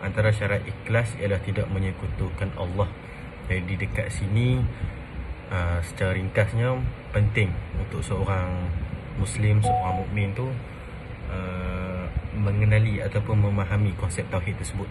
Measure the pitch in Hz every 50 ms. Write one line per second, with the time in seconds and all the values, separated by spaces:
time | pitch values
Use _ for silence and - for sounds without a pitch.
0 | 87 95 92 110 107 107 104 - 107 98 101 98 - - - - - - 110 117
1 | 120 113 - - 101 101 98 90 - - 95 104 101 - 98 95 95 95 90 -
2 | - - - - - 92 85 - 104 95 - - 95 92 90 98 101 - - -
3 | - - - - - - - - - - 92 92 90 90 101 90 101 98 - -
4 | - - - - 104 95 101 110 120 127 127 127 120 - - - - - - -
5 | - - - - - - - - - - 98 92 87 85 85 85 85 - - -
6 | 98 95 92 92 92 95 - 110 104 - - 113 120 127 127 127 127 123 - -
7 | - - - 104 104 104 - 117 110 90 82 - - - - - - - - -
8 | - - 101 92 95 95 98 92 90 92 90 90 90 87 82 - - - - -
9 | - - - - 95 95 - - 107 107 104 104 104 104 - - - 101 98 92
10 | 95 - 95 104 101 98 98 117 127 131 131 120 - - - - - - - -
11 | - - - - - - 95 95 92 92 90 90 92 92 90 90 92 92 92 90
12 | 90 85 - - - - - 110 104 101 101 104 104 107 107 107 107 110 104 98
13 | - 101 - 107 104 - 110 107 104 101 101 101 98 90 104 101 104 101 87 -
14 | - 87 - - 87 - - 92 85 95 92 - - - - 98 95 -